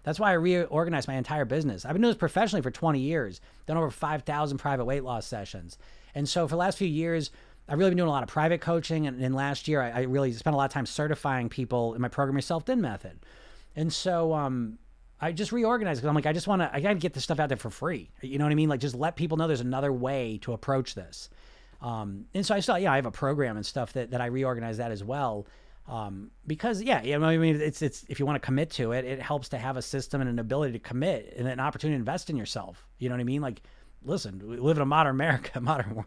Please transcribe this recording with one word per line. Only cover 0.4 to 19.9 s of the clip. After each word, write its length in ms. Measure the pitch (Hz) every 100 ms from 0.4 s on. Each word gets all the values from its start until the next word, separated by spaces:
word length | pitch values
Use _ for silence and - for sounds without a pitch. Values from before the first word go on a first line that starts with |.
| 170 180 175 151 165 151 131
my 80 | 170
entire 300 | 165 151 127
business. 400 | 139 147 95 123
I've 80 |
been 80 | 165
doing 100 | 233
this 80 | 220
professionally 420 | 165 - 214 202
for 100 | 127
twenty 280 | - 165 147
years, 420 | 131 160 110 90 - - -
done 120 | 160
over 120 | 156
five 340 | 107 151 151
thousand 360 | 127 147 151 139
private 260 | 147 135 120
weight 180 | 139
loss 220 | 127 117 -
sessions. 520 | 110 98 101 87 - - - -
And 160 | - 143
so 180 | - 160
for 40 |
the 80 | 165
last 180 | 185 190
few 100 | 196
years, 440 | 151 165 165 147 - - - -
I've 120 | 143
really 120 | 190
been 60 | 180
doing 120 | 175
a 20 |
lot 120 | 143
of 60 | 120
private 320 | - 156 170
coaching. 460 | - 170 160 160 151
And, 160 | 127
and 100 | 127
last 340 | 131 139 139 -
year, 140 | 151
I, 80 | 123
I 120 | 117
really 300 | 127 131 135
spent 200 | 117 -
a 40 | 147
lot 80 | 135
of 60 |
time 140 | 143 120
certifying 640 | - 151 151 143 131 117
people 460 | - 123 123 117 113
in 60 |
my 80 | 123
Program 280 | - 139 139
Yourself 280 | 135 165 156
Thin 160 | 254
method. 380 | 160 101 95 82 - - - - - -
And 160 | 160
so, 420 | 151 185 175 165
um, 440 | 156 143 127 117 113 - - - -
I 120 | 156
just 200 | 170 208
reorganized 500 | 240 226 240 208 139
'cause 80 | 139
I'm 60 | 151
like, 100 | 147
"I 60 |
just 140 | 156 -
wanna, 220 | 196 160
I 80 | 147
gotta 160 | 180 202
get 180 | 170
this 100 | 139
stuff 160 | - 160
out 100 | 151
there 80 | 131
for 120 | 123
free." 400 | - 147 147 85 -
You 160 | 135 139
know 80 | 151
what 60 |
I 40 | 151
mean? 140 | 156
Like, 120 | 139
just 120 | 143
let 220 | 123 156 170
people 220 | 170 160
know 100 | 160
there's 140 | 143
another 300 | 123 131 143